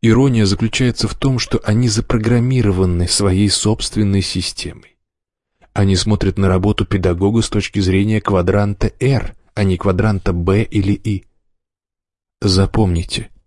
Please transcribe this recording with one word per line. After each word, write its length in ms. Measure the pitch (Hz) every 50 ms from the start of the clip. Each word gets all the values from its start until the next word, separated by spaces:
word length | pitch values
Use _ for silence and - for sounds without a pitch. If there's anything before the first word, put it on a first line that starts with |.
Ирония 440 | - 113 110 117 135 139 123 113 107
заключается 600 | 95 101 - 120 110 - - 135 123 117 - - 107
в 80 | -
том, 240 | - - 139 131 120
что 220 | - - - 117 -
они 240 | - 104 113 127 120
запрограммированы 1200 | 104 110 120 - - 117 107 117 120 120 117 127 131 127 117 104 95 92 95 90 87 87 87 85
своей 420 | - - 101 101 92 95 104 101
собственной 720 | - - - 107 107 - - - - 110 107 101 98 98
системой. 760 | 90 - - - 87 - - - - - 82 - - - _ _ _ _ _ _ _ _ _ _ _ _ _ _ _ _ _
Они 220 | - 101 98 95
смотрят 440 | 90 - 110 107 95 - 101 90 -
на 80 | 98 95
работу 380 | 92 92 90 104 104 - 101 -
педагога 560 | - 98 87 92 87 85 98 98 110 117 110
с 60 | -
точки 280 | - 104 98 - - 104
зрения 420 | 98 90 92 95 101 107 110 107
квадранта 720 | - - 101 92 87 90 95 101 104 101 101 - - 101 - -
R, 360 | - 127 139 120 - - - - _ _ _
а 100 | - 104
не 140 | 95 92 90
квадранта 560 | - 101 92 90 104 110 104 95 - - 90
Б 300 | 87 85 92 95 104 113
или 300 | - - 107 95 98 101
И. 340 | - - 113 104 92 - _ _ _ _ _ _ _ _ _ _ _ _ _ _ _ _ _ _ _ _ _ _ _
Запомните, 880 | - 104 92 92 98 90 - 110 110 95 90 82 87 - - - - - - - _